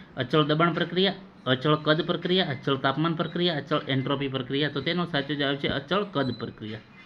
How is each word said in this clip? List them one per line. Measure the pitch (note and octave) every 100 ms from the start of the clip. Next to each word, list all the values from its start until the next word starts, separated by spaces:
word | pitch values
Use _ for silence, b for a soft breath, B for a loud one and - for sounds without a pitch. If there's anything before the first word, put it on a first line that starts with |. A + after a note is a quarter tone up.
| B C#3+
અચળ | B2 D#3+
દબાણ | D3 D3+ E3+
પ્રક્રિયા, | E3 E3+ F3 F#3+ - - - B2
અચળ | C3 D3+
કદ | D3+ D3+ D#3
પ્રક્રિયા, | D#3+ E3+ F3 F#3 D3+
અચળ | B2 D3 C3
તાપમાન | C#3 C#3 E3
પ્રક્રિયા, | D#3+ E3 F3 F3 D3
અચળ | - D3+ -
એન્ટ્રોપી | C3+ C3 C#3+ C#3
પ્રક્રિયા. | C3 B2 C#3 D3
તો | C#3+
તેનો | C3+ F3
સાચો | E3+ C#3+ C#3
જવાબ | D3 C#3 C#3+
છે | D#3
અચળ | C#3 - F#3+
કદ | G3+ C#3+ B2+ A2
પ્રક્રિયા. | A2+ - G#2+ A2+ - B